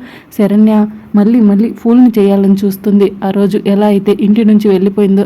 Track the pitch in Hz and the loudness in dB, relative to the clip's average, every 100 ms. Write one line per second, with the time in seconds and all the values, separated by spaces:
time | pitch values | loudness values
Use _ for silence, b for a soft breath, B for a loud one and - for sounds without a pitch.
0 | B B B - 196 208 214 214 208 B | B B B -4 0 2 2 2 -2 B
1 | B 208 208 240 208 202 226 196 233 240 | B 0 2 0 0 0 -2 -4 0 2
2 | 247 220 196 196 196 196 202 190 208 202 | 2 2 0 0 0 0 -2 -4 -2 0
3 | 202 202 196 202 202 208 - 196 208 202 | 0 -2 -6 -2 -2 -2 -2 0 0 0
4 | 202 202 208 214 214 208 208 185 196 196 | 0 -2 0 2 2 2 2 0 0 0
5 | 202 196 | 0 0